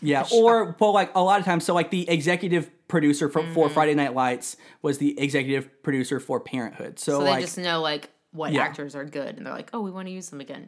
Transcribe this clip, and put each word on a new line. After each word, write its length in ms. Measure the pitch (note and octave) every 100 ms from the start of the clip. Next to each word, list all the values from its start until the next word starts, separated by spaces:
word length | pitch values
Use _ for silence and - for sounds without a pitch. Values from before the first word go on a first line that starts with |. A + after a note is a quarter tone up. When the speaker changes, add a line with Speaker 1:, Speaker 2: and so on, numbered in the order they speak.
Speaker 1:
Yeah, 220 | D3 C#3
Speaker 2:
the 60 | C#3
show. 160 | A#3
Speaker 1:
or, 320 | A3+ A#3 F3+ E3+
well, 160 | G#3+
like, 160 | G3+ F#3 F#3
a 60 |
lot 180 | F#3 G3+
of 40 |
times, 200 | F#3 E3+
so, 100 | D#3+
like, 160 | F3 E3
the 180 | F#3 E3+
executive 640 | E3 D3+ F3+ G3 F3 - _ -
producer 400 | E3+ D3 C#3+ D3
for, 140 | D#3 E3
for 140 | E3 D3+
Speaker 2:
Mm-hmm. 80 |
Speaker 1:
Friday 200 | D3+ D3+
Night 200 | D3 C#3
Lights 420 | B2+ B2+ B2 - - - -
was 160 | D3 C#3+
the 240 | C#3+ C#3+
executive 640 | C#3 C#3 C3+ C3+ C3+ _
producer 380 | - C3+ B2+ C3+
for 180 | C3+ B2+
Parenthood. 580 | - C3 A2+ - - -
So, 180 | - C#3+
Speaker 2:
So 60 |
they 60 | C#3+
Speaker 1:
like, 80 | C3
Speaker 2:
just 160 | F3 -
know, 240 | F3+ E3
like, 280 | D#3 D3 - _ _
what 220 | D#3+ D3+
Speaker 1:
Yeah. 100 | C#3
Speaker 2:
actors 340 | D3 D3 C#3+ C#3+
are 80 |
good, 320 | D3 D3 B2 A2+
and 100 | C3
they're 60 |
like, 160 | - -
"Oh, 80 | A#3
we 120 | G3+
wanna 180 | F#3 F#3
use 180 | F#3 F3+
them 120 | C#3+
again." 260 | C3+ C3+